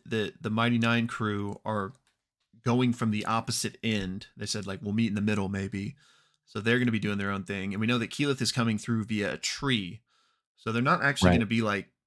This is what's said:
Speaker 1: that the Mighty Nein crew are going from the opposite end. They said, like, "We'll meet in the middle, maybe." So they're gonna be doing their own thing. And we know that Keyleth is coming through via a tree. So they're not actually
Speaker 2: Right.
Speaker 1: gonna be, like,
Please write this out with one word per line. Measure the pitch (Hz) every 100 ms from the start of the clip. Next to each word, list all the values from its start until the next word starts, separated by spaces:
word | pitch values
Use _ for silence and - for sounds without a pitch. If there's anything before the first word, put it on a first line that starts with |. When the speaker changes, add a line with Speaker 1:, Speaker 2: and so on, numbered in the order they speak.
| -
Speaker 1:
that | 110 98 -
the | 113
Mighty | 107 117 120
Nein | 117 117 117
crew | - 107 104 101 - -
are | 107 95 - _ _ _ _ _ 113
going | - 120 127
from | 117 113
the | 107 104
opposite | 113 113 - 107 -
end. | 113 107 95 95 - -
They | 107
said, | 107 98
like, | 98
"We'll | 104
meet | 104 113
in | 104
the |
middle, | 104 104 95
maybe." | 98 98 98 101 - _ _ _ _ _
So | 107
they're | 107 123
gonna | 123
be | 110
doing | 104 101
their | 98
own | 98 92
thing. | 98 98
And | 95
we | 110
know | 123
that | 113
Keyleth | - 143 135
is | -
coming | - 117 107
through | - 113 104
via | 107 98 -
a |
tree. | - - 139 117 90 107 _ _ _ _ _ _
So | 113
they're | 113
not | 131 175
actually | 139 139 185
Speaker 2:
Right. |
Speaker 1:
gonna | 175 107
be, | 113
like, | 110 101 - _